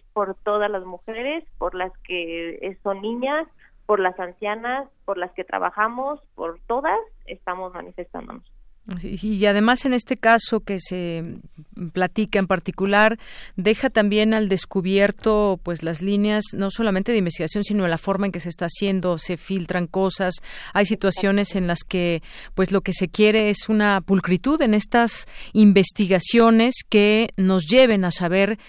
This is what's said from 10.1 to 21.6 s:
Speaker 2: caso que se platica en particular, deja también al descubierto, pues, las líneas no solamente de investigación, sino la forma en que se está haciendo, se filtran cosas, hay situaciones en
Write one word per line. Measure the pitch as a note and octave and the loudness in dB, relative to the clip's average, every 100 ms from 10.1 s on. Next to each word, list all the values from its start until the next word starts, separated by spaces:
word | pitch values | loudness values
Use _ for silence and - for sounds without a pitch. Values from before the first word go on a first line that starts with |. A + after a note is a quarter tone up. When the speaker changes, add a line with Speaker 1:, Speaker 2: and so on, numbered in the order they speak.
| C4 | 0
Speaker 2:
caso | A3+ A#3 - A3 | 4 4 2 -4
que | - F#3+ | -4 -8
se | - F#3 F3 E3 E3 E3 - - D3+ - E3+ | -6 -6 -6 -6 -8 -12 -18 -20 -20 -14 -8
platica | F#3 F3+ - G#3+ G3+ | -2 -2 0 0 0
en | F#3 | 0
particular, | F#3 - - G3 G3+ A3 A3+ - - - - | -2 -4 -4 2 4 4 2 -10 -16 -14 -2
deja | F#3 G#3+ C4+ | 0 2 0
también | - G#3 G#3 A3 | 2 2 4 2
al | A3 G#3 | 2 2
descubierto, | F#3+ - G3 F3+ G3 G3+ G3+ A3 G#3+ G#3 F3+ | -2 -2 -4 0 2 2 2 0 2 2 0
pues, | - E3+ | -4 -6
las | E3 D#3+ | -6 -4
líneas | F#3+ G3+ G#3 G#3+ G#3 | -2 0 2 0 -2
no | - G3 | -4 -4
solamente | - A3+ F#3 G3+ | -2 0 0 0
de | A3+ | 0
investigación, | F3+ - D#3 G#3 | 0 -2 -4 -2
sino | G3+ G#3 F3+ | -2 0 0
la | E3 | -2
forma | - G3 G3+ | -2 -2 -2
en | |
que | F3 | -4
se | F3 | -8
está | - E3+ | -6 -6
haciendo, | - G3 F#3+ F3+ E3 | -2 -2 0 0 -2
se | - F3+ | -4 -8
filtran | - F#3+ E3+ F3+ E3+ | -4 -6 -2 -4 -2
cosas, | F#3+ F#3+ - F#3 F3 - - - | 0 0 0 -2 -4 -8 -16 -4
hay | G3+ | 0
situaciones | G#3 G#3+ F#3+ - G3 G3+ G3+ | 0 2 0 0 2 2 0
en | G3 | -2